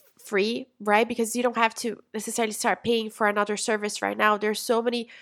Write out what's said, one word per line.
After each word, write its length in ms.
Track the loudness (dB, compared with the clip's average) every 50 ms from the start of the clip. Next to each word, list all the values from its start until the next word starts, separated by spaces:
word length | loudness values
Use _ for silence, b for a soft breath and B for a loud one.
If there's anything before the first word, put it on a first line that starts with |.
| _ _ _ _ -8
free, 420 | -2 0 0 2 0 -2 -4 -8 -12 _ _
right? 280 | 0 4 4 4 4 2
Because 260 | 0 -2 -2 -2 0
you 80 | 0
don't 140 | 0 0 2
have 180 | 2 0 0 0
to 260 | -4 -6 -6 -6 -8 _ _
necessarily 400 | -10 -8 -8 -4 -2 -2 -2 -2
start 320 | -2 -2 0 0 0 0 0
paying 260 | 0 0 0 0 -4
for 160 | -2 0 0
another 300 | 2 2 2 0 0 -2
service 460 | -4 -2 -2 -2 -2 -2 -4 -4 -4
right 160 | -4 -4 0 2
now. 180 | 4 4 4
There's 240 | 2 0 -2 -2 -2
so 220 | 0 0 0 2
many 260 | 2 0 -2 -2 -4 B B B